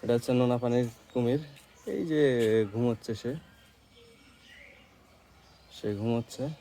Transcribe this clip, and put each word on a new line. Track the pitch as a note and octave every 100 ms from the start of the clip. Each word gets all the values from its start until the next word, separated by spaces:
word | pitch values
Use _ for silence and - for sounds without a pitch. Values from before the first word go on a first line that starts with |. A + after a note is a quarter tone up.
এটা | A#2
হচ্ছে | A#2+ -
নোনা | B2 B2 B2
পানির | B2 A#2+ A#2+ - -
কুমির, | B2+ A#2+ C#3+ D3+ - - - -
এই | - E3+
যে | D#3 C#3+ B2 A2 A2 G#2
ঘুমোচ্ছে | G#2+ A#2+ A2+ -
সে, | A2 A#2+ D#3 - - - _ _ - - - - - - - - - - - - - _ - - - - -
সে | G#2+ G2+
ঘুমোচ্ছে। | A2 A#2 A#2 - C#3 D#3